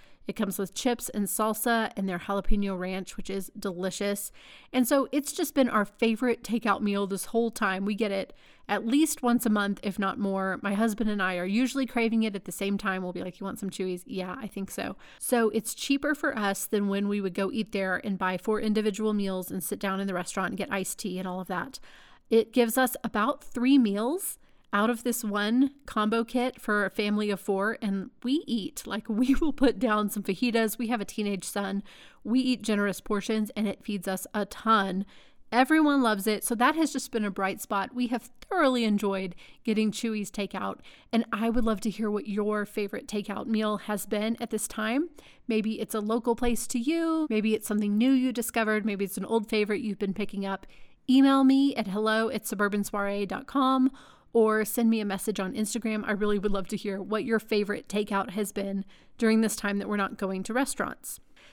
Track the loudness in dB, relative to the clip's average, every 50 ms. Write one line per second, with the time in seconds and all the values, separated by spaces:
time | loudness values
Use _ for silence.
0 | -20 -20 -20 -16 -10 -10 -4 -2 -2 -4 -2 -4 -6 -6 -6 -2 0 0 0 0
1 | -4 -6 -4 -4 -2 -2 -2 -2 0 0 0 0 0 2 2 2 0 -2 -2 -4
2 | -4 -2 -2 -4 -4 -2 -2 -2 6 6 6 6 6 0 -2 -4 -4 -4 -4 -6
3 | -6 -8 -10 -10 -8 -6 -6 -6 -6 -8 -12 -8 -6 -6 -6 -2 -4 -4 -2 -2
4 | -2 -2 -2 -2 -4 -10 -12 -16 -20 -20 -20 -20 -20 -4 0 2 2 4 4 2
5 | 2 2 0 -2 -2 -2 -4 -4 -4 -2 2 2 2 4 4 0 0 0 -2 _
6 | 2 2 2 2 0 0 0 -2 -2 -4 -4 -2 0 0 0 0 0 0 0 0
7 | -2 -2 -4 -6 -6 -2 0 0 0 0 -2 -2 -2 -2 0 0 -2 -2 -2 -2
8 | -2 -2 -2 -4 -6 -6 -12 -20 -20 -20 -20 _ _ -2 -2 -2 0 2 4 4
9 | 4 4 2 0 2 2 2 4 4 2 2 2 2 0 -2 -2 -4 -6 -2 -2
10 | -2 -2 -2 -2 -2 -2 0 0 0 -2 -2 -2 -2 -2 0 2 2 0 0 0
11 | -2 0 0 0 0 0 0 -2 -2 0 2 2 0 0 0 -2 -2 0 0 0
12 | 0 2 2 2 0 0 -2 -6 -8 -10 -8 -4 -2 -2 -2 0 0 -2 -2 -2
13 | -4 -6 -6 -6 -8 -8 -8 -8 -8 -8 -8 -6 -8 -8 -6 -4 -4 -4 -4 -6
14 | -8 -8 -6 -6 -4 -6 -6 -8 -10 -10 -8 -8 -8 -8 -8 -8 -8 -8 -8 -12
15 | -16 -20 -18 -12 -2 0 2 4 4 2 2 0 -4 -4 -8 -8 -2 0 0 0
16 | 2 0 -2 0 0 -2 -2 0 0 0 0 -2 -4 -2 0 0 0 0 0 0
17 | 0 0 -2 -2 -2 -2 -2 -2 -2 -2 0 -2 -4 -2 -2 -2 -2 0 -2 -2
18 | -2 -4 -4 -2 -2 -2 -2 -2 -2 0 0 0 0 0 0 2 0 0 -2 0
19 | -2 0 0 0 0 -2 -2 -4 -6 -6 -6 -6 -4 -6 -6 -4 -2 -2 -2 -2
20 | -2 -2 -2 -4 -4 -4 -4 -4 -4 -4 -4 -6 -6 -4 -4 -4 -4 -4 -8 -8
21 | -6 -6 -6 -6 -6 -6 -6 -8 -6 -6 -6 -6 -6 -8 -12 -16 -18 -18 -20 -20
22 | -20 -20 -20 -20 _ 4 4 4 4 4 2 2 2 4 4 2 2 2 0 -4
23 | -8 -4 -2 0 0 0 0 -4 -6 -8 -4 0 4 6 6 8 6 6 2 0
24 | -2 -2 -2 -4 -4 -8 -10 -10 -16 _ _ _ _ _ 0 2 2 2 0 0
25 | -2 -2 -2 -2 -4 -4 -2 -2 0 2 4 4 4 2 0 -6 -18 -6 -2 0
26 | 0 2 2 0 0 0 0 0 0 0 -4 -6 -4 -2 0 0 0 0 -2 -2
27 | -2 0 0 0 0 0 -2 -4 -2 -2 -2 0 0 -2 -2 -2 -2 -2 -2 -2
28 | -4 -8 -14 -8 -4 0 0 0 0 0 -2 -2 -2 -4 -8 -10 -10 -8 -8 -8
29 | -6 -4 0 0 4 4 4 4 4 2 2 4 4 4 4 4 2 2 2 2
30 | 2 0 -2 -4 -4 -4 -2 0 0 2 2 2 2 0 0 -2 -4 -2 -2 -4
31 | -4 -6 -4 -4 -2 -2 -2 -4 -6 -6 -6 -4 -4 -2 -4 -4 -6 -8 -16 -20
32 | -20 -20 -20 -14 -4 0 2 2 4 2 0 0 0 0 2 2 2 0 0 -4
33 | -2 -2 -2 -2 0 0 0 0 0 -2 -2 -2 -2 -2 -2 -4 -6 -6 -6 -4
34 | -2 -2 -4 -4 -6 -6 -4 -4 -4 -4 -6 -6 2 4 4 4 4 2 0 -4
35 | -4 -6 -10 -20 -20 -20 _ -20 -12 -2 2 2 4 6 6 4 6 6 4 4
36 | 4 4 2 2 0 0 -2 0 -2 -4 0 4 4 4 4 4 2 0 0 -4
37 | -6 -4 -4 -2 -2 -2 -2 -2 -2 -4 -4 -6 -6 -4 -2 -2 -2 -4 -2 -2
38 | -2 -2 -2 -4 -6 -8 -20 -20 -10 _ 0 2 4 4 4 4 2 2 2 2
39 | 0 0 -2 -2 -4 -6 -8 -12 -18 -20 -20 -8 -2 0 0 2 2 0 0 -2
40 | -4 -2 -2 -2 -6 -6 -6 -6 -6 -6 -6 -6 -6 -6 -8 -10 -14 -20 -20 -20
41 | -12 _ 0 0 2 2 -2 0 0 2 4 4 4 4 2 0 -2 -4 -2 -2
42 | -2 -2 -2 -2 -4 -4 -2 -2 0 0 0 -2 -2 -4 -4 -4 -4 -4 -4 -8
43 | -8 -6 -6 -6 -4 -4 -6 -6 -4 -2 0 0 2 0 -2 -2 -2 -4 -4 -4
44 | -2 -2 -2 -2 0 -2 -2 -4 -4 -4 -4 -4 -4 -4 -6 -4 -4 0 0 0
45 | -2 -2 -6 -16 -20 -20 -20 -20 -6 -2 0 0 0 0 -2 -4 -6 -4 -4 -4
46 | -2 0 0 0 2 0 0 2 2 2 2 0 -2 -2 -4 -2 0 0 0 0
47 | 0 0 0 0 0 0 0 0 2 2 0 0 -2 -2 -2 0 0 2 2 4
48 | 4 6 4 4 4 2 0 -2 -4 -2 0 0 0 2 0 0 0 -2 -2 -2
49 | -4 -4 -4 -6 -4 0 0 -2 0 0 0 0 0 0 0 -2 -2 -4 -4 -2
50 | -2 -4 -2 -2 -4 -4 -4 -6 -4 -4 -4 -6 -8 -14 -18 -20 -20 -20 -20 _
51 | _ 4 6 8 8 8 8 6 6 6 6 6 4 4 2 0 -4 -2 -2 0
52 | 2 2 2 2 2 0 -2 -4 -6 -6 -2 0 0 0 2 0 -2 -2 -2 -2
53 | -2 -2 -2 -2 -4 -4 -6 -8 -8 -4 0 2 4 4 4 4 4 4 2 0
54 | -16 -20 -20 -20 _ -2 _ 4 6 6 4 2 0 0 0 2 4 4 4 4
55 | 2 0 -4 -4 -2 -4 -2 -2 -2 -4 -2 -4 -4 -2 -4 -4 -2 -2 -2 -2
56 | -2 -2 -2 0 2 2 2 2 2 2 0 0 0 -2 -6 -6 -4 -4 -6 -4
57 | -4 -2 -2 -2 0 2 2 0 2 2 0 0 2 0 -2 -6 -6 -4 -2 -2
58 | 0 0 0 -2 -2 -2 -2 -4 -4 -4 -4 -4 -4 -2 -2 -4 -4 -6 -12 -20
59 | -20 -20 -6 2 4 4 6 6 4 2 0 -2 -4 -2 -2 -2 -2 -2 -2 -2
60 | -2 -2 -2 -4 -4 -4 -2 -4 -4 -2 0 0 0 0 0 -4 -4 -6 -6 -10
61 | -12 -14 -14 -14 -16 _ -20 -20 -20 -20